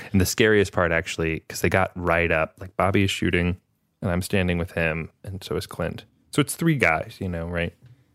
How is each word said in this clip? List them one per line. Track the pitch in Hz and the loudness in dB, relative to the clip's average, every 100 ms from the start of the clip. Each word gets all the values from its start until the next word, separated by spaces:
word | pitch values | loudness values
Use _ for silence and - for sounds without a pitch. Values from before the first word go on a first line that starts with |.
| - | -2
And | 98 | 2
the | 87 | 2
scariest | - 110 107 95 | 4 6 6 4
part, | - 87 | 2 0
actually, | 82 82 - 82 80 - | 0 -2 -4 -4 -4 -8
'cause | - | -4
they | 92 | 0
got | 95 92 | 2 0
right | - 87 85 85 | -2 0 2 2
up. | 80 78 - | 0 -2 -6
Like, | 92 - | -8 -2
Bobby | 92 101 | 2 4
is | 95 | 2
shooting, | - 90 90 87 90 _ _ _ _ | 0 0 0 0 -2 _ _ _ _
and | 101 | -4
I'm | 87 | -2
standing | 90 101 90 87 | 0 0 0 0
with | 85 | -2
him, | - 82 80 80 _ | -2 -2 -2 -6 _
and | - 92 | -14 -12
so | - 87 | -8 -6
is | - | -6
Clint. | - 82 90 - _ _ | -6 -6 -8 -14 _ _
So | - | -2
it's | 143 - | -2 0
three | 170 147 | 0 2
guys, | 113 80 - - | 2 2 -2 -8
you | 95 | -6
know, | 85 85 | -4 -4
right? | 87 85 - - - _ | -4 -4 -6 -20 -20 _